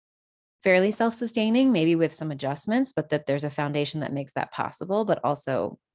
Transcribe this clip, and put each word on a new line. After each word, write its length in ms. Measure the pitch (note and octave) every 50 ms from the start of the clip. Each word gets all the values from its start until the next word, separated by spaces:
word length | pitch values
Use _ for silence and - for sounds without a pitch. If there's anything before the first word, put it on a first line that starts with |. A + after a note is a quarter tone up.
| _ _ _ _ _ _ _ _ _ _ _ _
fairly 300 | - F#3+ F#3 F#3 F#3+ G#3
self-sustaining, 800 | G#3 - A#3 A#3 A#3 - A#3+ A3 - A#3 G#3+ A3 A3+ B3+ C4+ C4+
maybe 240 | A#3 E3 D#3+ E3 E3+
with 160 | E3 E3 D3+
some 180 | - - D#3 D#3
adjustments, 640 | C#3+ C3 C#3 C3+ C#3+ D#3 - G#3 A3 B3+ C4+ -
but 180 | - - D3 -
that 160 | D3+ D3 -
there's 180 | - C#3 C#3+ D3
a 60 | D3
foundation 500 | C#3 - D3 C#3+ D3 D3 D3 C#3+ - D#3
that 120 | C#3 -
makes 200 | C#3+ C#3+ C3+ -
that 200 | - - - -
possible, 520 | - - - - - - D#3+ F3+ G3 G#3+ A3+
but 160 | G#3 E3 - -
also 540 | C#3 D3 C#3+ - C#3 C3 G#2+ F2 - - - _ _